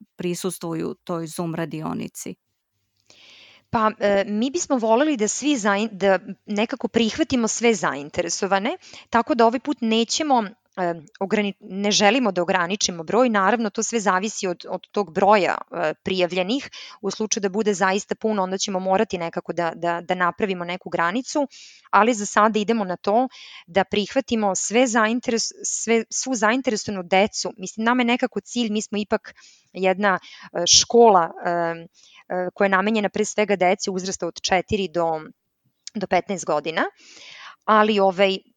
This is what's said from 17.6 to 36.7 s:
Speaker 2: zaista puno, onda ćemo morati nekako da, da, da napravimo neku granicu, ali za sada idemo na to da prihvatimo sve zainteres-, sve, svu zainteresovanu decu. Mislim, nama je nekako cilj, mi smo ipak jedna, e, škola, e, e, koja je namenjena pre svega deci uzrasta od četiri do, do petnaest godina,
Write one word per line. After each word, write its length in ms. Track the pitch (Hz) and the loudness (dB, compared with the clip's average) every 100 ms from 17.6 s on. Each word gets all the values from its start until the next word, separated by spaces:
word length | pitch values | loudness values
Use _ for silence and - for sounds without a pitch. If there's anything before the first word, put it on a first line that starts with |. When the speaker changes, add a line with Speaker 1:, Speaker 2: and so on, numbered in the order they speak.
| 214 | 0
Speaker 2:
zaista 420 | 180 190 196 - 190 | 2 2 0 -2 -4
puno, 280 | 220 214 | -2 -2
onda 140 | 185 190 | -2 -4
ćemo 220 | - 185 | -4 -4
morati 380 | 185 190 190 185 | 0 0 0 -4
nekako 360 | 165 175 - | -6 -8 -8
da, 180 | 175 170 165 | -4 -4 -4
da, 260 | 170 170 | -4 -4
da 140 | 175 185 | -4 0
napravimo 500 | 175 - 202 180 175 | 0 0 -4 -4 -6
neku 240 | 180 180 | -8 -6
granicu, 580 | 165 170 220 254 302 277 - - - _ | -2 0 -2 -4 -2 -4 -6 -20 -20 _
ali 240 | 202 220 | 4 4
za 120 | 220 202 | 2 0
sada 340 | 214 214 214 | 4 4 4
idemo 240 | 202 233 | 0 0
na 140 | 185 175 | -2 -4
to 300 | - 220 254 - - - - | 0 2 0 -4 -20 -20 -4
da 160 | 190 | -2
prihvatimo 720 | 185 202 190 262 - 226 208 180 | 0 0 -2 -2 -2 0 0 0
sve 320 | - 220 262 | 0 2 2
zainteres-, 640 | 233 214 240 247 226 - - | 2 2 0 -2 -2 -4 -8
sve, 400 | - - - 226 220 | -8 -6 0 0 0
svu 260 | - 262 247 | -6 -4 0
zainteresovanu 680 | 208 262 254 214 - 202 | 2 0 0 -4 -4 -8
decu. 480 | 175 190 214 - 180 - | 0 2 2 0 -8 -8
Mislim, 280 | 185 - 226 | -10 -4 0
nama 160 | 254 | 2
je 40 | 233 | 2
nekako 340 | 247 254 208 | 0 -2 -4
cilj, 320 | - 240 233 | -6 -2 -2
mi 100 | 208 | -2
smo 160 | - 202 | -4 -6
ipak 360 | 214 214 - - - _ _ | -2 -4 -4 -20 -20 _ _
jedna, 460 | 185 185 185 208 180 - - - | -2 0 2 2 0 -2 -20 -10
e, 100 | - 175 | -4 2
škola, 640 | - - 233 233 190 170 - 180 | 4 6 8 8 8 4 -2 -2
e, 40 | 175 170 165 165 _ _ - - | 0 -2 -4 -12 _ _ -20 -8
e, 200 | 180 180 | -6 -4
koja 120 | - 196 | 0 2
je 40 | |
namenjena 400 | 190 202 226 202 | 2 2 0 0
pre 160 | 208 214 | -2 -2
svega 300 | - 196 196 | 0 0 2
deci 340 | 180 190 - | 2 2 -2
uzrasta 380 | 185 190 - 180 | -6 -6 -6 -8
od 140 | - | -6
četiri 460 | - 185 - 208 185 | -2 -2 0 -2 -2
do, 340 | 165 165 156 156 - _ _ _ _ - 214 | -2 -2 -2 -8 -18 _ _ _ _ -14 -8
do 120 | 185 | -2
petnaest 380 | 180 - 185 - | 0 0 -6 -2
godina, 380 | 151 165 | -2 -2